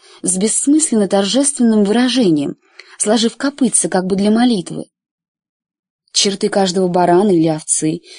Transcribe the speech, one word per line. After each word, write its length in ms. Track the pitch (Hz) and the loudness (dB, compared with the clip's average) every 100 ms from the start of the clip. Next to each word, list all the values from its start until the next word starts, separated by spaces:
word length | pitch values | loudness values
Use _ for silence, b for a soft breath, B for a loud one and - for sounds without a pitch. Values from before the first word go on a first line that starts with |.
| b b | b b
с 160 | 185 185 | -6 -2
бессмысленно 720 | 214 - 277 302 - 220 190 | -2 -2 0 0 2 0 0
торжественным 720 | 196 196 240 277 - 233 214 | 0 0 0 -2 0 2 2
выражением, 720 | 196 226 254 247 196 147 143 - B B B B | 2 2 0 2 2 0 -2 -8 B B B B
сложив 380 | 208 226 226 - | -2 0 0 -2
копытца 540 | 277 285 240 - 170 | -6 -2 -2 -2 -2
как 160 | 185 185 | -2 -2
бы 100 | 196 | -2
для 160 | 208 | 0
молитвы. 540 | 220 247 202 - - - _ _ _ _ _ _ _ _ _ _ _ _ | 2 2 0 -4 -12 -12 _ _ _ _ _ _ _ _ _ _ _ _
Черты 340 | - 202 196 208 | -2 -2 -2 -2
каждого 400 | 202 190 180 180 | 0 0 0 0
барана 440 | 180 175 175 208 | 2 4 4 4
или 180 | 170 160 | 2 2
овцы 500 | 156 - - 160 170 B | -2 -4 -4 -4 -6 B